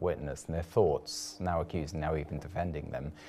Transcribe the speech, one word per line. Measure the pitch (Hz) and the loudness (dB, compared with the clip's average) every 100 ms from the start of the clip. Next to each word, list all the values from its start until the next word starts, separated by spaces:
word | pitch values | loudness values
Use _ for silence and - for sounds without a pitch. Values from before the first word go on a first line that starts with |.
witness, | 87 78 73 69 - | 0 2 -2 -4 -2
and | |
their | 82 | -2
thoughts, | 82 120 90 71 - - - - | 2 6 6 6 0 -8 -8 -2
now | 90 85 | 0 2
accusing, | 82 87 76 80 | 0 -2 -2 -2
now | 76 78 | 0 0
even | 73 76 | 0 -6
defending | - 87 87 76 - | -4 -2 -2 -2 -4
them." | 64 73 - | -4 -6 -8